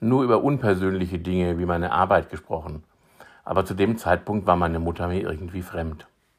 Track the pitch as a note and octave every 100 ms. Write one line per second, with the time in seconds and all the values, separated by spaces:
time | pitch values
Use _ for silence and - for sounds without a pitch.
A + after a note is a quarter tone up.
0 | A2+ C3 B2+ A2 C#3 C#3+ A2 F#2 F#2+ F#2+
1 | F2+ F2+ F2 F2+ F2+ E2+ F2 E2+ E2+ D#2+
2 | F#2+ F#2 D#2+ E2 - E2+ E2 D#2 - _
3 | _ _ - _ - F2+ F2+ F#2+ G2+ A2+
4 | E2 F2 - G#2 F2+ F2+ E2+ E2 E2 E2
5 | F2 F#2 - D#2+ F2+ F#2 F2 F2 D#2+ D#2
6 | - _ _